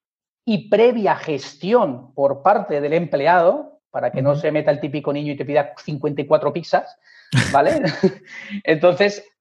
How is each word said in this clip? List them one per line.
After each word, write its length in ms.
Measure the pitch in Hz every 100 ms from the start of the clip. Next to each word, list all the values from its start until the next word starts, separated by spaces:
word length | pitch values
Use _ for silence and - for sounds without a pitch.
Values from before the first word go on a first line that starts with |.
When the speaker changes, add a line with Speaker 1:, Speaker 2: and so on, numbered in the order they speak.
| _ _ _ _
Speaker 1:
y 240 | - 202 -
previa 480 | 208 233 233 185 147
gestión 1000 | - 143 - - 180 240 180 123 -
por 280 | - 139 139
parte 380 | 185 220 - 147
del 120 | 143
empleado, 800 | 165 165 147 147 180 170 285 - - _
para 180 | 131 123
que 120 | 131
no 100 | 135
Speaker 2:
Ujú. 80 | 147
Speaker 1:
se 100 | 156
meta 220 | 151 151
el 80 | 143
típico 320 | 147 143 147
niño 220 | 147 147
y 20 | 143
te 80 |
pida 300 | 131 147 143 -
cincuenta 460 | - 147 151 143
y 40 | 147
cuatro 260 | 151 147
pizzas, 460 | 170 160 185 - - _ - _ 127 -
¿vale? 300 | 139 147 311
Speaker 2:
<laughs> 420 | 180 - 185 - - -
Speaker 1:
<laughs> 220 | - 202
Entonces, 600 | - 156 175 175 202 202 - _